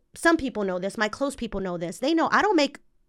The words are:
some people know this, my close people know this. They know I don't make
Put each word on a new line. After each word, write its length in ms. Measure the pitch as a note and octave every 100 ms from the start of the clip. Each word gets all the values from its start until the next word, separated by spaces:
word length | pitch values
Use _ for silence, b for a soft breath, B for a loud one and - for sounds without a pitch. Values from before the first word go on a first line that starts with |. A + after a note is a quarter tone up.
| _ -
some 220 | E4 E4
people 260 | C4+ G#3+
know 160 | G3 F3+
this, 180 | F#3+ A3+
my 120 | D#4+
close 260 | - C#4 C#4
people 240 | A#3 G3+
know 180 | F#3 F3
this. 220 | E3+ -
They 140 | C4+
know 160 | E4 D4
I 100 | B3
don't 140 | G4 F4
make 240 | C#4 - _ _